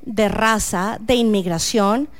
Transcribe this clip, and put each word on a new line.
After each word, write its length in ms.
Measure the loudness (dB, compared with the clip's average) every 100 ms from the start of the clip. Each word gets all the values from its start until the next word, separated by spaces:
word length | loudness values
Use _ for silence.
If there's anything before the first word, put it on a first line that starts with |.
de 260 | -6 0 0
raza, 720 | 2 2 2 0 -2 -4 -4
de 140 | 0
inmigración 960 | 2 4 2 0 -2 0 0 2 0 -2 -10